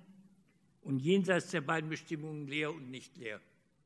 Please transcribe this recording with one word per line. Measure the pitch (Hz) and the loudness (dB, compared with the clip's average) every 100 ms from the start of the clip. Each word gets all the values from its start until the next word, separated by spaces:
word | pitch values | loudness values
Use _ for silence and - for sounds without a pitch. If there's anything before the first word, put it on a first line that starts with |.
| - - - _ _ _ _ _ | -16 -20 -20 _ _ _ _ _
und | - 135 | -2 0
jenseits | 147 196 185 175 - | 4 6 6 4 2
der | 170 | 0
beiden | 139 165 160 | 0 0 0
Bestimmungen | 151 - 160 156 151 139 | -4 -6 -6 -6 -6 -4
leer | 147 151 | -2 -2
und | 160 127 | -4 -8
nicht | 127 - - | -12 -12 -10
leer. | 113 104 - _ _ _ | -8 -8 -12 _ _ _